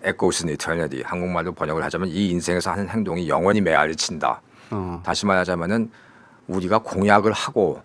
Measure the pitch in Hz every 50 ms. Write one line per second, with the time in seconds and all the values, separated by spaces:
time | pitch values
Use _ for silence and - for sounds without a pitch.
0 | - 95 90 - - 92 82 - 87 82 73 71 - - 80 85 82 76 67 65
1 | - - 90 90 90 90 90 87 82 90 87 - - 78 78 80 80 73 76 85
2 | 90 95 78 92 104 98 87 87 82 - 87 90 82 98 85 95 101 90 92 113
3 | 107 92 82 87 90 76 71 69 82 95 104 107 98 85 80 71 76 78 80 78
4 | - - 90 78 73 65 60 - _ _ - - - - - 104 95 90 87 85
5 | 87 - 87 - - 104 95 92 92 90 90 85 82 87 104 117 113 113 - -
6 | - - - - - - - - _ - 90 95 90 90 98 113 - - - 92
7 | 98 104 104 104 101 110 104 - - - 143 117 101 82 67 -